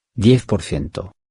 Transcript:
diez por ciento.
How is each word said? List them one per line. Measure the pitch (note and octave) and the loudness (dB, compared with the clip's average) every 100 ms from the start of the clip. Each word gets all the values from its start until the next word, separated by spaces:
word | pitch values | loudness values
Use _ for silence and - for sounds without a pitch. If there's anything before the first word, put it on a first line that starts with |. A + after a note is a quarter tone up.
| _ | _
diez | - G#2 B2+ - | 0 4 4 2
por | G2 | -4
ciento. | - D2+ C#2+ - F#2+ - _ | -4 -6 -6 -10 -12 -16 _